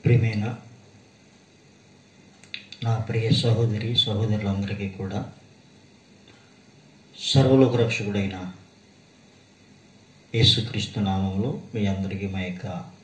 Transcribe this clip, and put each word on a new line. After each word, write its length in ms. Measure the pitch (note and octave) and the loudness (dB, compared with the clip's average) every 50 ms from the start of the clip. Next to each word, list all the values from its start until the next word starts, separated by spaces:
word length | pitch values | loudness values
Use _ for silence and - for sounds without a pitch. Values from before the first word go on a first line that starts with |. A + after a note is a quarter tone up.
| - | 6
ప్రియమైన 500 | - A#2+ A2+ A2+ A2 G#2 G#2 G#2 A#2+ A#2 - - - - - - - - - - - _ - - - - - - _ _ - - - _ _ - - - - - - _ - - - - - - - - - - - - - A#2 | 6 6 6 4 2 0 -2 -2 -4 -6 -8 -14 -20 -20 -20 -20 -20 -20 -20 -20 -20 _ -20 -20 -20 -20 -20 -20 _ _ -20 -20 -20 _ _ -20 -20 -20 -20 -20 -20 _ -20 -20 -20 -20 -20 -18 -18 -18 -18 -16 -20 -14 -8 -4
నా 140 | A#2 A#2 | -2 -2
ప్రియ 320 | A#2+ A2+ - A#2 A#2 A2+ A2+ | -2 -2 -2 -2 -2 2 2
సహోదరి 680 | - - - A#2 A2+ A#2 A#2 G#2+ G#2 G#2 A2 A#2 B2 | 2 2 4 2 2 2 2 0 0 -2 -4 -2 0
సహోదరులందరికీ 920 | - - A2+ G#2 G#2 A2+ G#2+ G#2+ G#2 G2+ G2 G2 G2 G2+ G2 - G2 G2+ F#2+ | 0 0 0 0 0 0 0 0 0 0 -2 -2 -2 -2 -4 -4 -6 -6 -8
కూడా 360 | - - G2+ F#2+ G2 G#2 - - - - - - - - - - - - - - - - _ _ - - - - - - - - - - - - - - - - - - - - - - | -6 -8 -8 -6 -6 -6 -6 -8 -12 -20 -20 -20 -20 -20 -20 -20 -20 -20 -20 -20 -20 -20 _ _ -20 -20 -20 -20 -20 -20 -20 -20 -20 -20 -20 -20 -20 -20 -20 -20 -20 -20 -20 -20 -18 -10
సర్వలోక 560 | - - - C3+ C3+ C3 C3 C3+ C3 A#2+ - | -6 4 4 6 6 8 8 6 6 6 6
రక్షకుడైన 760 | A#2 A2+ A2+ - - G#2 G2+ G2+ G2+ G2 F#2+ F#2+ F#2+ F#2 F2+ - - - - _ _ _ - _ - - _ _ _ - - - - - _ _ _ - _ - - _ - - - - _ - - - _ - | 2 2 2 0 -4 -4 -2 -2 -2 -2 -2 -4 -8 -10 -12 -12 -16 -20 -20 _ _ _ -20 _ -20 -20 _ _ _ -20 -20 -20 -20 -20 _ _ _ -20 _ -20 -20 _ -20 -20 -20 -20 _ -20 -20 -18 _ 2
యేసుక్రీస్తు 640 | A2+ - - - A#2+ G#2 - - G#2+ - - - G2+ | 4 4 4 4 2 -2 -4 -4 -6 -6 -4 -4 -2
నామంలో 600 | G2+ G2 F#2+ F#2 F#2+ F#2+ F#2 F#2+ A2 C3+ F3+ - - - - | -2 0 0 0 -2 -2 -2 -2 -2 -2 -4 -8 -10 -8 -4
మీ 100 | A2 G#2 | -2 0
అందరికీ 420 | G2 F#2+ F#2+ G2 F#2+ G2+ F#2+ G2+ | 0 0 -2 -4 -4 -4 -6 -6
మా 140 | G2 F#2+ F#2+ | -6 -4 -6
యొక్క 420 | F#2 F2+ F2+ - - G2 F2+ F2 - - - - | -6 -6 -8 -8 -10 -10 -10 -10 -12 -14 -20 -20